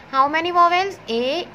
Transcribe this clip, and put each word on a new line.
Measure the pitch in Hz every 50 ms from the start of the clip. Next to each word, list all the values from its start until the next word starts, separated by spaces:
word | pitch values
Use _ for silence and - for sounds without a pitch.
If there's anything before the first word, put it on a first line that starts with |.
| - -
How | - 269 269 285
many | 302 320 330 359
vowels? | 349 349 349 349 349 359 381 392 370 - - -
A, | 226 233 247 262 294 349 349 - -